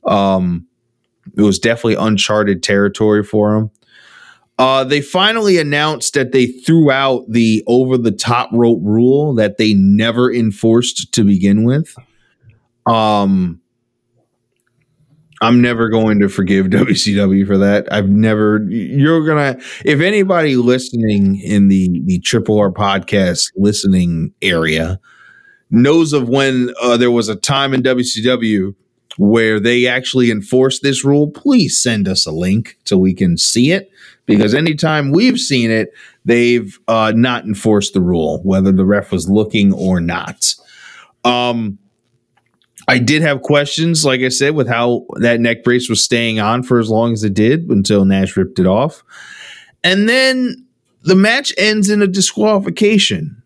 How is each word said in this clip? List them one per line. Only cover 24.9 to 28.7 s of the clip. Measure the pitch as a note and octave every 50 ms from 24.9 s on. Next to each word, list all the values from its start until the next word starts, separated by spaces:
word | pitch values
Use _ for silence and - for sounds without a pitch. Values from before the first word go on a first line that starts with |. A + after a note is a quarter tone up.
| F#2+ F#2+ _ _ _ _ - - _ _ _ _ _ _ _ _
knows | - A2+ B2 C#3 D#3 E3 E3 D3+
of | D3 C#3+ B2+
when, | A#2 B2+ C#3 C#3 C3+ C3 B2+ B2 A#2+ B2 -
uh, | A#2 B2 A#2+
there | A#2 B2 B2
was | A#2+ A#2 A2 G2+
a | G#2+
time | G2+ - - C#3 C#3 C#3 C#3 C3+
in | C3 B2+
W | C3 B2+ B2+ B2
C | B2 - A2+ G#2+
W | B2+ B2+ B2 A#2 A2 G#2+ G2+ F#2 G2